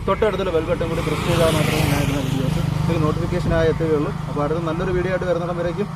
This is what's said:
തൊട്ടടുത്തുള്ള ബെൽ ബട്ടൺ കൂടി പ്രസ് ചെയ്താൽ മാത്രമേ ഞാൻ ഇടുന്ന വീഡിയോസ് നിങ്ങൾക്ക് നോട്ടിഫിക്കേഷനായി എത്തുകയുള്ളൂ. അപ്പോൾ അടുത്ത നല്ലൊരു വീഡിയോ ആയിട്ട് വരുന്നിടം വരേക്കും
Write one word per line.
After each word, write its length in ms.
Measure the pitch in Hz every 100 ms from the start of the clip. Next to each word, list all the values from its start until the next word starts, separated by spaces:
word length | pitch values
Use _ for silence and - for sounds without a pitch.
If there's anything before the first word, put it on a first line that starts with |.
| -
തൊട്ടടുത്തുള്ള 440 | 196 214 185 190
ബെൽ 120 | 160
ബട്ടൺ 260 | 160 165 165
കൂടി 120 | 160
പ്രസ് 260 | 156 156 160
ചെയ്താൽ 240 | 165 165
മാത്രമേ 280 | 156 151 151
ഞാൻ 240 | 151 143
ഇടുന്ന 160 | 143 143
വീഡിയോസ് 400 | 139 131 135 -
നിങ്ങൾക്ക് 460 | - - - 170 151
നോട്ടിഫിക്കേഷനായി 640 | 160 170 175 160 165 165
എത്തുകയുള്ളൂ. 420 | 151 160 156 151
അപ്പോൾ 320 | - - 143
അടുത്ത 160 | 147 160
നല്ലൊരു 320 | 165 160 185
വീഡിയോ 200 | 180 180
ആയിട്ട് 140 | 180 180
വരുന്നിടം 320 | 170 170 175
വരേക്കും 300 | 175 165 202